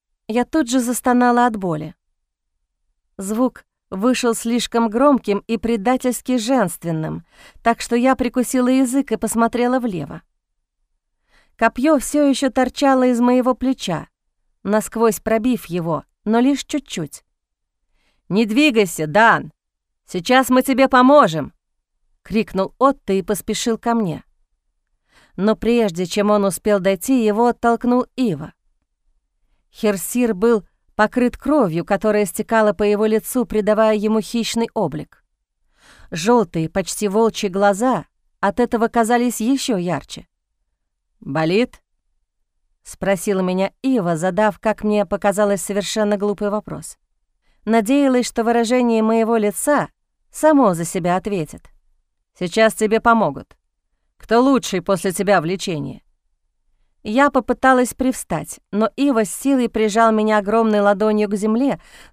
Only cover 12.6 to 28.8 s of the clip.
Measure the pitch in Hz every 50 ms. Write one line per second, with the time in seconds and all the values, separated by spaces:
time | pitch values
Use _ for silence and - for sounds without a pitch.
12.6 | 254 254 - - 285 269 269 262 254 254 247 233 240 247 247 254 233 254 247 -
13.6 | 247 262 262 - - 190 165 147 - - _ _ _ _ _ _ _ _ _ _
14.6 | - 196 208 220 208 - - 226 233 226 202 - - 226 220 226 214 262 240 -
15.6 | - - 165 180 160 170 156 139 - _ _ _ - 202 220 233 247 277 285 262
16.6 | - - - 294 - - - 190 156 - - - _ _ _ _ _ _ _ _
17.6 | _ _ _ _ _ _ _ _ _ _ _ _ _ - 170 214 233 202 214 269
18.6 | 302 302 220 226 202 170 - - 156 156 147 208 226 226 185 143 135 151 - _
19.6 | _ _ _ _ _ _ _ _ _ - - 180 170 - 247 262 262 - 254 254
20.6 | 262 - 262 240 269 262 269 247 254 262 294 294 247 175 160 156 135 135 - _
21.6 | _ _ _ _ _ _ _ _ _ _ _ _ _ - 180 220 190 - - 190
22.6 | 190 - _ - 254 277 269 - _ - 190 196 170 - 208 170 - - 214 -
23.6 | - 240 226 214 - 233 233 226 214 175 151 156 - _ _ _ _ _ _ _
24.6 | _ _ _ _ _ _ _ _ _ _ _ _ _ _ - - 190 214 220 -
25.6 | - 220 240 240 226 202 165 175 185 165 - 208 202 208 208 208 196 196 170 -
26.6 | - 214 208 196 175 196 196 190 - - 269 247 220 208 202 220 240 240 233 -
27.6 | - 233 233 226 - 247 247 247 - - - - 254 220 160 135 - 202 - _
28.6 | _ _ _ _